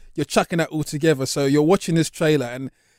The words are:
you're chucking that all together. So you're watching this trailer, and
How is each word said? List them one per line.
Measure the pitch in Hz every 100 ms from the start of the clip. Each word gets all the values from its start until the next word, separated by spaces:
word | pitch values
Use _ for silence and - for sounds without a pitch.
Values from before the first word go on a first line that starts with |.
| - -
you're | 143
chucking | 220 180 170
that | 160
all | 156
together. | 147 151 160 139 135
So | 147 139
you're | 147
watching | 151 196 - 165
this | 151
trailer, | - 160 151 120
and | 127 135 - _